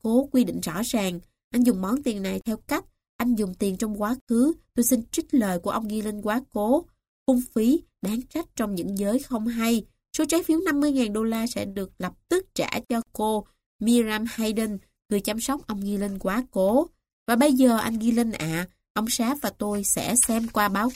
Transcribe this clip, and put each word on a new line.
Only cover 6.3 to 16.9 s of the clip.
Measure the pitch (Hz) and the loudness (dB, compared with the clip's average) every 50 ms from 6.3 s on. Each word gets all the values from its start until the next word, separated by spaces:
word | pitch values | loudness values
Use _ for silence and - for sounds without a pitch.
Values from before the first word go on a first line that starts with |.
| 214 254 - _ | -2 -2 -4 _
cố. | - 214 208 220 262 330 349 - _ _ _ _ _ _ _ | -4 -2 2 2 2 2 0 -4 _ _ _ _ _ _ _
Phung | - 262 247 247 - - | 2 2 2 0 -2 0
phí, | 226 220 240 285 339 - _ _ _ | 2 4 4 4 2 0 _ _ _
đáng | - 190 214 233 | -6 -4 -4 -4
trách | 254 - - 311 339 - _ | -6 -6 -8 -8 -8 -6 _
trong | - 233 208 202 | -4 -4 -2 -4
những | 180 170 185 202 196 | -4 -4 -4 -4 -2
giới | 202 202 226 269 | 0 0 0 0
không | 285 - 254 220 214 | 0 -2 -4 -4 -2
hay. | 233 233 233 226 226 233 220 - - _ _ _ _ - | -2 -2 0 2 2 2 0 -2 -6 _ _ _ _ -4
Số | - 311 - | -2 0 2
trái | 330 339 | 2 2
phiếu | 359 - 311 330 | 2 2 0 0
năm | 381 339 294 285 | 0 0 0 2
mươi | 285 294 | 2 2
ngàn | 269 262 240 208 | 2 2 0 0
đô | 202 214 220 | 0 -2 -2
la | 226 226 226 226 | -2 -2 -2 -2
sẽ | 233 - 202 208 | -4 -4 -6 -6
được | 202 196 202 190 - - - | -6 -6 -6 -8 -8 -8 -8
lập | 180 180 - _ _ - | -8 -8 -8 _ _ -2
tức | 339 370 381 _ - | -2 -2 -2 _ -4
trả | - 165 - - - - - | -4 -4 -4 -4 -6 -4 -4
cho | 240 233 220 _ | -4 -4 -4 _
cô | - - 214 214 220 208 202 - _ _ _ _ _ - | -6 -4 -2 0 -2 -2 -4 -8 _ _ _ _ _ -2
Miriam | 208 226 240 240 226 214 214 214 220 233 | 2 4 4 4 4 2 -2 -4 -4 -6
Hayden, | - - 226 214 214 220 226 214 208 190 - _ _ _ _ - | -4 -4 -4 -2 -2 -2 -4 -4 -6 -10 -12 _ _ _ _ -4
người | 208 202 | -2 -2
chăm | 196 208 214 226 | -2 -2 -4 -2
sóc | 226 - 214 190 - | -2 -4 -4 -4 -6
ông | - 214 196 | -6 -6 -6
ghi | 196 202 202 | -4 -4 -2
lên | 196 202 202 196 190 | -2 -4 -4 -6 -4
quá | - 190 196 240 254 - | -4 -4 -2 -4 -4 -2
cố. | - 190 190 196 226 269 339 - | 0 2 2 4 4 4 2 0